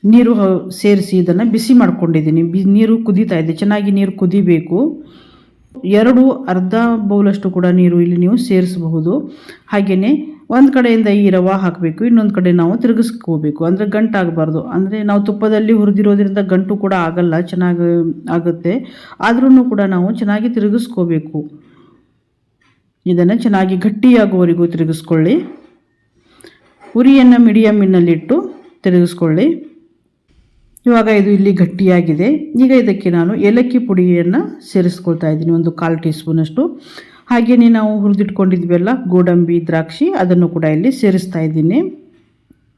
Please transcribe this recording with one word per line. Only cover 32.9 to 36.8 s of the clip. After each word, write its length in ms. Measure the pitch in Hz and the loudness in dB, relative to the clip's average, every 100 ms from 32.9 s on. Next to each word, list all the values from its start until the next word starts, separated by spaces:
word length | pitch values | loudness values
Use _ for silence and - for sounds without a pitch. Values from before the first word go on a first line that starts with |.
| 196 180 | -2 -2
ನಾನು 220 | 170 170 220 | 0 0 0
ಏಲಕ್ಕಿ 420 | 202 233 247 247 | 2 2 0 -2
ಪುಡಿಯನ್ನ 580 | 240 185 180 175 170 226 415 - | 0 0 2 2 0 -2 -4 -10
ಸೇರಿಸ್ಕೊಳ್ತಾ 640 | - 196 180 175 - 165 160 | -4 -2 -2 -2 -6 -4 -2
ಇದ್ದೀನಿ, 200 | 156 165 | -2 -2
ಒಂದು 200 | 165 165 | 0 -2
ಕಾಲ್ 260 | 165 165 165 | -4 -4 -4
ಟೀ 120 | 165 | -4
ಸ್ಪೂನಷ್ಟು. 500 | 156 - 160 156 160 330 - | -6 -4 -2 -2 -4 -6 -6